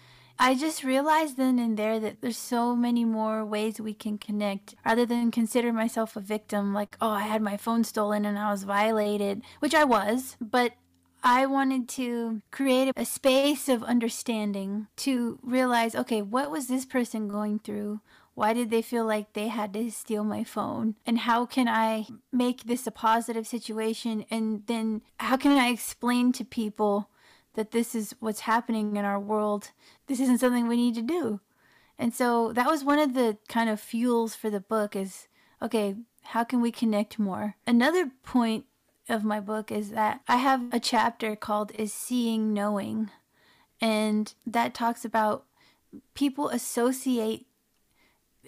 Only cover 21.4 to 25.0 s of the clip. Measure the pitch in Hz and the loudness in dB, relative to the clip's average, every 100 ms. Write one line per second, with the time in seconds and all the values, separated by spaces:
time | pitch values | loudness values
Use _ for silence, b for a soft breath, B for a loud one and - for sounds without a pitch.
21.4 | 247 269 240 220 220 220 220 214 _ 247 | 2 0 2 2 2 -2 -6 -14 _ 0
22.4 | 247 254 226 240 247 - 330 339 240 226 | 0 -2 -4 -4 -4 -2 2 2 0 -6
23.4 | 220 240 - 220 220 220 233 220 - 226 | -6 -8 -6 -4 -4 -2 -4 -4 -4 -2
24.4 | 220 208 208 233 220 214 | -2 -4 -4 -2 -2 -4